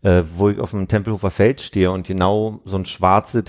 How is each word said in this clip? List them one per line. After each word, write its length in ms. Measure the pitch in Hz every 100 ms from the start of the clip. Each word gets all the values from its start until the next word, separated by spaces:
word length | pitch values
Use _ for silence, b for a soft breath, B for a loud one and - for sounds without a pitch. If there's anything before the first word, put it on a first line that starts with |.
äh, 200 | 101 90 80 85
wo 140 | 101
ich 100 | 101
auf 100 | -
dem 160 | 104 92
Tempelhofer 460 | 107 101 104 98
Feld 280 | - 107 139
stehe 300 | - 101 90
und 160 | 92 87
genau 540 | 95 92 107 110 107
so 120 | - 95
ein 100 | 90
schwarzes 560 | - 92 101 - 117